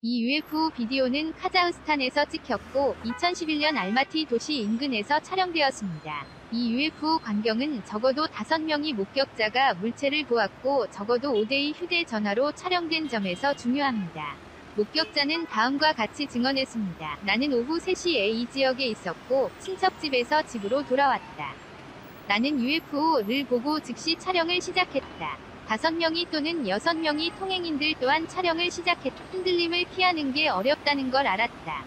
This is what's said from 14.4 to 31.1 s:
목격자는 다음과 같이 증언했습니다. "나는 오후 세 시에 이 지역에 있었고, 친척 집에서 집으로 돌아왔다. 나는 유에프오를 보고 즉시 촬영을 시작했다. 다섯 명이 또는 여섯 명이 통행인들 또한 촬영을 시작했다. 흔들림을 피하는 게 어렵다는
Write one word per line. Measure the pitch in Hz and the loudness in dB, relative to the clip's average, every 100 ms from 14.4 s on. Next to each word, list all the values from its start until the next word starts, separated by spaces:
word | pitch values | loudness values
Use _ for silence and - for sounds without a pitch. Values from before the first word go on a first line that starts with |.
| - - - - | -16 -18 -12 -2
목격자는 | 208 311 320 294 285 330 330 | 0 0 0 0 0 0 -2
다음과 | 208 233 277 311 | 2 2 4 2
같이 | 311 214 - 285 | 4 -2 -2 -6
증언했습니다. | 240 247 269 269 233 202 165 156 147 202 | 0 0 2 -2 -4 -6 -6 -10 -8 0
"나는 | 214 294 | 2 2
오후 | 247 240 330 | 2 0 -2
세 | 339 370 | 0 -2
시에 | 349 294 196 | 2 2 2
이 | 226 240 | 0 -4
지역에 | 269 269 254 262 | 0 2 2 -2
있었고, | 214 180 160 - 262 226 - | -2 -6 -8 0 2 2 -2
친척 | - 381 370 - | -8 2 0 2
집에서 | 311 262 240 302 | 0 0 4 2
집으로 | 311 233 202 262 285 | 2 -4 0 0 2
돌아왔다. | 254 277 247 - - 147 143 - - - - - - - | 4 4 4 -2 -12 -12 -12 -16 -18 -18 -18 -18 -18 -2
나는 | 202 254 294 | 2 2 2
유에프오를 | 233 311 - 285 311 311 202 262 277 | 2 0 0 0 4 4 2 0 2
보고 | 247 254 302 | 0 2 -2
즉시 | 294 240 - 330 | -2 -8 -2 -2
촬영을 | - 370 330 359 | 0 2 2 0
시작했다. | 359 370 - 277 - - 160 143 - - - | 0 0 0 0 -4 -10 -8 -10 -14 -18 -4
다섯 | 220 320 | 0 2
명이 | 330 330 330 349 | 2 2 2 0
또는 | 311 294 339 233 | 0 0 0 0
여섯 | 196 330 330 | 0 2 2
명이 | 320 294 330 339 | 2 0 0 -2
통행인들 | 381 370 339 294 294 311 | -4 -2 -2 0 0 2
또한 | 254 302 330 | 2 2 0
촬영을 | - 359 320 349 | -2 0 2 0
시작했다. | 349 349 349 262 - - | -2 0 0 -2 -6 -10
흔들림을 | 381 359 349 339 349 359 - | -4 0 2 2 0 -2 2
피하는 | 359 339 285 | 2 2 0
게 | 262 311 | 2 2
어렵다는 | 190 214 302 - 285 262 | 2 2 2 2 0 2